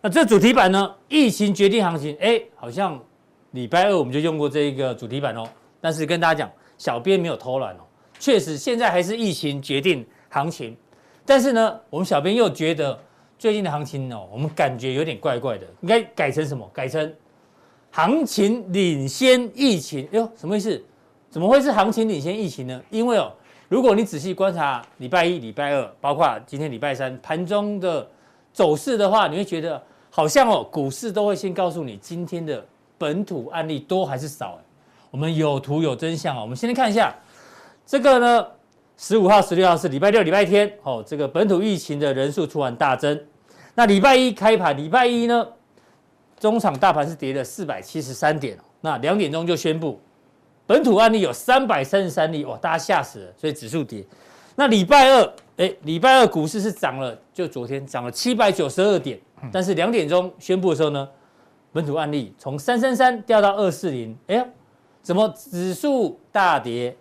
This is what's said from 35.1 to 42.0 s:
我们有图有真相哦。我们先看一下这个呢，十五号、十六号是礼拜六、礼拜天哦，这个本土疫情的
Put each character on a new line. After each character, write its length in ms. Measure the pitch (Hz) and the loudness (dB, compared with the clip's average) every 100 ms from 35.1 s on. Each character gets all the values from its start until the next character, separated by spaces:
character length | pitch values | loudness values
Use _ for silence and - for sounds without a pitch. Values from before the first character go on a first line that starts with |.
我 60 | 131 | -6
们 180 | 156 | -4
有 240 | 160 151 147 | 0 0 0
图 200 | - 147 | -2 -2
有 120 | 160 | -2
真 200 | 127 160 165 | -2 -6 -4
相 200 | 160 131 | -6 -6
哦。 60 | |
我 40 | 110 | -10
们 100 | 127 | -6
先 180 | 233 | -4
看 160 | 247 240 | 0 0
一 20 | |
下 220 | 208 180 - _ - - - - _ _ | 2 0 -2 _ -20 -20 -20 -20 _ _
这 120 | 277 | 2
个 200 | 254 254 | 4 6
呢， 280 | 240 240 - - _ _ _ _ | 6 4 2 -12 _ _ _ _
十 180 | - 220 | 0 4
五 100 | 190 | 8
号、 140 | 208 | 6
十 140 | - | 6
六 120 | 175 185 | 4 4
号 80 | |
是 140 | 170 131 | 4 0
礼 100 | 135 | 0
拜 120 | 196 | 4
六、 120 | 220 | 4
礼 80 | 165 | 4
拜 140 | 190 | 2
天 260 | 190 202 208 208 | 4 2 2 -2
哦， 200 | 143 117 107 | -6 -6 -6
这 100 | 147 | -6
个 100 | 139 | -4
本 220 | 165 208 | 0 2
土 140 | 180 | 2
疫 160 | 214 185 | 0 -2
情 200 | - | -4
的 140 | 143 | -2